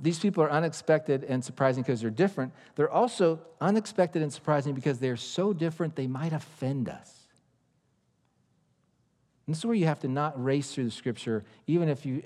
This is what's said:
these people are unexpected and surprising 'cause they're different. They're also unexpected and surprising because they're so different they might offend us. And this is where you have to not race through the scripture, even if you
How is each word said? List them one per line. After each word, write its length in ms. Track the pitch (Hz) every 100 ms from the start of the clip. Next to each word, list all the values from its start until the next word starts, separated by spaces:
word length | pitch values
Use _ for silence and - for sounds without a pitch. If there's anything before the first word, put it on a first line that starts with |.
these 160 | 151 165
people 260 | 202 190
are 60 | 151
unexpected 760 | 147 165 160 - 156 151 135
and 180 | 131 131
surprising 400 | 123 - 135 127
'cause 200 | 127 120
they're 80 | 113
different. 420 | 110 190 196 131 - -
They're 180 | - 147
also 480 | 160 233 - 175 165 - -
unexpected 580 | 170 214 214 - 175 165
and 100 | 151
surprising 440 | - - 147 139
because 240 | 139 147 123
they're 180 | 131 120
so 380 | - - 196
different 420 | 180 165 160 165 151
they 100 | 131
might 280 | 131 160
offend 560 | 156 - - 131 139 101
us. 360 | - - - _ _ _ _ _ _ _ _ _ _ _ _ _ _ _ _ _ _ _ _ _ _ -
And 80 |
this 60 | 160
is 40 |
where 100 | 233
you 120 | 226 165
have 140 | 147
to 80 | 139
not 340 | 135 151 139
race 320 | 127 143 139
through 100 | -
the 60 | 123
scripture, 560 | - 127 113 - 110 - - -
even 220 | 170 165
if 160 | 131
you 160 | 139 131